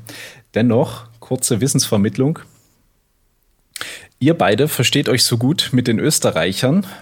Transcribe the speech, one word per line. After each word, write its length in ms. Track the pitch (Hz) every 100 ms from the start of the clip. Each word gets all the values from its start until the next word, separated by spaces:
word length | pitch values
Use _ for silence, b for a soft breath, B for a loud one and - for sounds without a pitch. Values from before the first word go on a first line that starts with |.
| B B B B B
Dennoch, 540 | 104 120 113 - - - -
kurze 420 | - 127 - 110
Wissensvermittlung. 800 | 131 135 - 107 101 - 131 165 - _ _ _ _ _ _ _ _ _ _ _ _ - B B B -
Ihr 140 | 135
beide 340 | 165 92 110 147
versteht 400 | - 120 139 147
euch 160 | 123
so 140 | - 117
gut 320 | 123 180 -
mit 160 | 127 120
den 100 | 110
Österreichern, 880 | 135 156 117 87 87 95 127 175 202 B